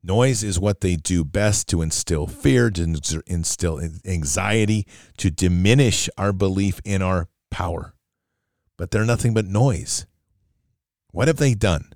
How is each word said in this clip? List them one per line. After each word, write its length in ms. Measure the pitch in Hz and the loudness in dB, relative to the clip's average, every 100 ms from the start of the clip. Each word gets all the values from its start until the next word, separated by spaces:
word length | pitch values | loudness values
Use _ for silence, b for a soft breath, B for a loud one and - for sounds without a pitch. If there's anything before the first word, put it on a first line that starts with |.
Noise 400 | 85 101 127 117 | 0 2 2 2
is 160 | 104 87 | -2 0
what 220 | 101 101 | 0 0
they 160 | 95 87 | 0 -2
do 280 | - 90 | 0 0
best 440 | 73 101 107 104 - | 0 0 0 0 0
to 140 | 85 | -2
instill 440 | 80 - - 80 78 | -2 -4 -2 -2 -4
fear, 440 | - 143 127 120 | -2 2 4 2
to 120 | 90 | 0
ins-, 360 | 85 78 - 78 - | -2 -2 -4 -8 -4
instill 520 | 87 82 - 90 76 82 78 - | -4 -4 -4 -4 -4 -8 -10 -6
anxiety, 800 | 87 71 69 98 113 104 107 98 B B - | -4 -2 -4 0 0 2 0 -2 B B -2
to 120 | 95 | -2
diminish 800 | 76 92 87 95 131 127 - - - | 0 2 4 6 6 4 2 -4 -4
our 160 | 101 | -4
belief 480 | 95 98 95 101 90 - | 0 0 2 0 -2 -4
in 160 | 98 | -2
our 260 | 92 92 87 _ _ | 0 -2 -4 _ _
power. 440 | - 90 85 82 _ _ _ _ _ _ _ _ _ | -6 -6 -6 -10 _ _ _ _ _ _ _ _ _
But 120 | 87 | -4
they're 140 | 104 | 0
nothing 300 | 110 117 117 | 0 2 2
but 100 | 110 | 0
noise. 640 | 98 101 135 98 - - - _ _ _ _ _ _ _ _ _ _ | 0 2 2 0 -4 -8 -8 _ _ _ _ _ _ _ _ _ _
What 180 | 87 135 | -2 0
have 80 | 156 | 2
they 160 | 143 | 2
done? 400 | 107 101 80 - | 2 2 0 -4